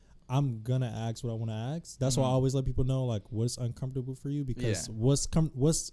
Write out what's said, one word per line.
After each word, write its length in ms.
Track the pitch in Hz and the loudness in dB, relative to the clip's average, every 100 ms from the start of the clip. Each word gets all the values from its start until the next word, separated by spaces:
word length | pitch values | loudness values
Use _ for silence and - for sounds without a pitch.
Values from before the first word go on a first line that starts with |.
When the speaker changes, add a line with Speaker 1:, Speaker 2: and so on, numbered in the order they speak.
| - - - | -20 -20 -2
Speaker 1:
I'm 360 | 131 143 113 | 2 2 0
gonna 240 | 113 127 123 | -2 0 0
ask 360 | 107 113 113 | -2 -4 -4
what 60 | 123 | -4
I 60 | 113 | -4
wanna 400 | 113 110 120 165 | -4 -4 -4 -6
ask. 240 | - - | -10 0
That's 180 | 131 127 | 2 4
why 60 | |
I 20 | 131 | 4
Speaker 2:
Mm-hmm. 60 | |
Speaker 1:
always 220 | 131 131 139 | 4 2 2
let 100 | 131 | 0
people 180 | 127 131 | 2 2
know, 200 | 131 127 | 2 0
like, 260 | 110 - | -2 -4
what's 260 | 107 117 - | -2 -2 -2
uncomfortable 580 | 120 120 131 135 127 131 | -6 -4 -6 -6 -8 -8
for 140 | 143 | -6
you, 120 | 147 | -4
because 440 | 135 120 120 92 76 | -4 -2 -2 -2 -4
Speaker 2:
Yeah. 60 | 110 | 0
Speaker 1:
what's 320 | 120 139 - | 2 4 2
com-, 240 | 170 160 | 2 2
what's 380 | 127 143 - - | 2 2 2 -4